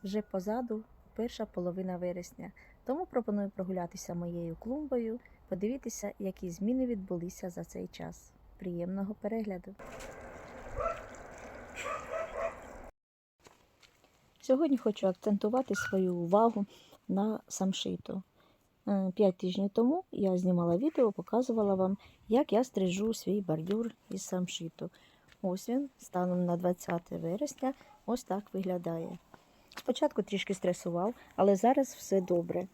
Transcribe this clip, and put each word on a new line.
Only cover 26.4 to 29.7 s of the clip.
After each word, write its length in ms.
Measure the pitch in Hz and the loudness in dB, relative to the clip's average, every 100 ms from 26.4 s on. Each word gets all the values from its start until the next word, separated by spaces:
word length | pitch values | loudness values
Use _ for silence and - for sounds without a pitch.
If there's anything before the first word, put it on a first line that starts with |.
| 175 | 2
на 120 | 175 | 2
двадцяте 600 | 180 180 - 170 - 170 | 2 0 -2 -4 -4 -6
вересня, 560 | 165 196 294 - 262 269 - - - | -4 -2 -4 -2 -4 -4 -16 -14 -4
ось 180 | 240 | -4
так 200 | - 190 208 | -2 -6 -4
виглядає. 640 | 190 185 180 175 165 170 175 _ - _ _ _ | -4 -2 -2 -2 -4 -6 -10 _ -20 _ _ _